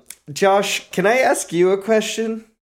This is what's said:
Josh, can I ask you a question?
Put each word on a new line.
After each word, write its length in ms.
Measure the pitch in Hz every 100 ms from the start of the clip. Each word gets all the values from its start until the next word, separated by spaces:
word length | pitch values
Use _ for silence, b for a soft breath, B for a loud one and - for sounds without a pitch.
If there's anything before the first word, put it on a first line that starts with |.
| - - -
Josh, 580 | 139 196 196 202 - -
can 140 | - 185
I 120 | 254
ask 320 | 254 359 -
you 200 | 165 185
a 60 | 196
question? 640 | 214 220 214 - 226 226 - _ _